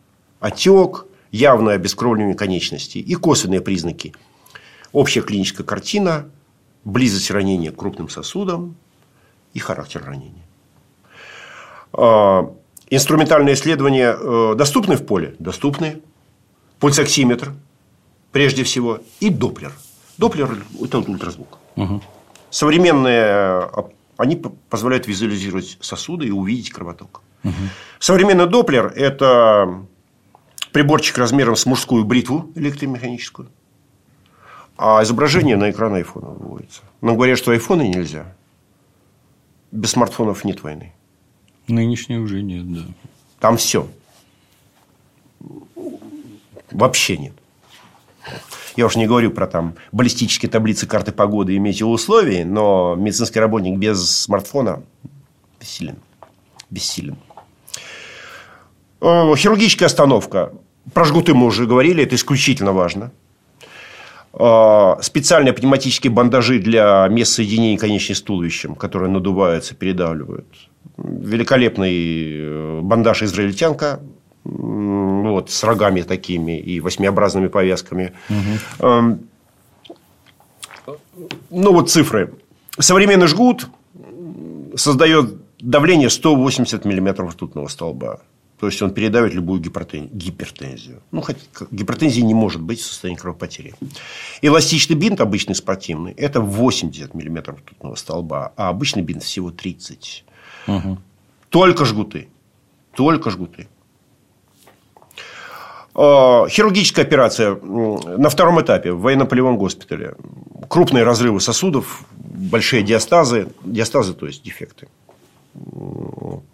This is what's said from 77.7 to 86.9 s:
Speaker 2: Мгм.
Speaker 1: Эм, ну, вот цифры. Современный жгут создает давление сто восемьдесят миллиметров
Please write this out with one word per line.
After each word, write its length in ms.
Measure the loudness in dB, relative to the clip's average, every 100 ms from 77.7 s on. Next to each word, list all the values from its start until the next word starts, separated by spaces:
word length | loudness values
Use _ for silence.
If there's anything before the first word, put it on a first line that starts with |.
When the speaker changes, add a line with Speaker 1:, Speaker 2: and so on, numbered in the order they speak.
| 0 -4 -8 -8 -10 -6
Speaker 2:
Мгм. 300 | -4 -4 -6 -8 -2
Speaker 1:
Эм, 500 | 2 4 4 0 -6 _ _ _ _ _ -20 -20 _ _ _ _ _ _ -20 -20 -18 -20 _ -20 -16 -16 -8
ну, 240 | 2 6
вот 160 | 6 6
цифры. 440 | 2 2 0 -2 -6 _ _ _ -2
Современный 500 | 4 6 6 6 6
жгут 400 | 4 4 2 -4 -18 _ -20 -20 -20 -18 -16 -16 -16 -12 -4
создает 600 | 0 4 6 6 2 -2 -20 _
давление 500 | 0 2 4 6 4
сто 260 | 2 2 4
восемьдесят 500 | 2 0 -2 -4
миллиметров 460 | -2